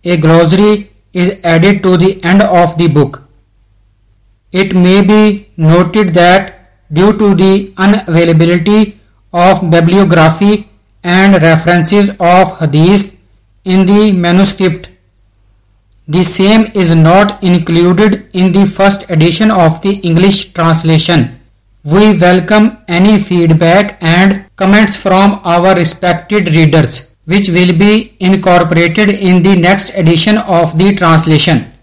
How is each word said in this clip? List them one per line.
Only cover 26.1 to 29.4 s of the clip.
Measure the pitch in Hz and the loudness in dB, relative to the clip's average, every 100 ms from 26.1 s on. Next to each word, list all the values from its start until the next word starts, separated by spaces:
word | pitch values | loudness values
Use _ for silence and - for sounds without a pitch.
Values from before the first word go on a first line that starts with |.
| 170 - 208 170 156 | -4 -4 -4 -2 0
readers, | 156 160 - - - _ | 2 2 -2 -6 -12 _
which | - 196 196 170 | -4 -4 -2 -2
will | 180 165 | 0 0
be | 202 214 - _ 185 | 0 0 -4 _ -2
incorporated | 190 190 175 170 165 170 165 208 196 190 | 0 2 0 0 -2 -2 0 -2 -2 0
in | 185 | 2